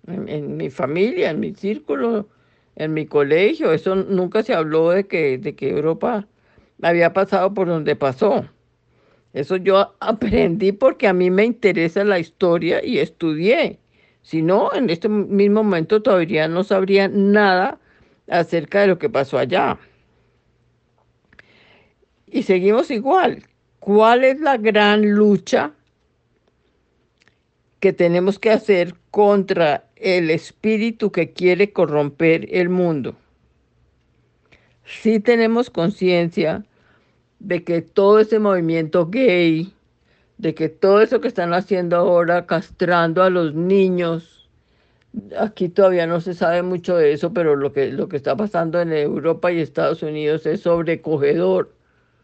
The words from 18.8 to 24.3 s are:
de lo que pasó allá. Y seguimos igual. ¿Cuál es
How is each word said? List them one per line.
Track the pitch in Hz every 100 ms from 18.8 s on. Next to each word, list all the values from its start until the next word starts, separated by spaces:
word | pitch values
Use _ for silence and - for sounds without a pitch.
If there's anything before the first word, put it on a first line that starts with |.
de | 202
lo | 175
que | 147
pasó | 135 135 139
allá. | 127 180 131 123 _ _ _ _ _ _ _ _ _ _ _ _ _ _ _ - _ _ _ _ _ _ _ _ _
Y | -
seguimos | - 185 190 220 320
igual. | 240 262 370 302 - _ _ _ _
¿Cuál | - 208 220 240
es | 262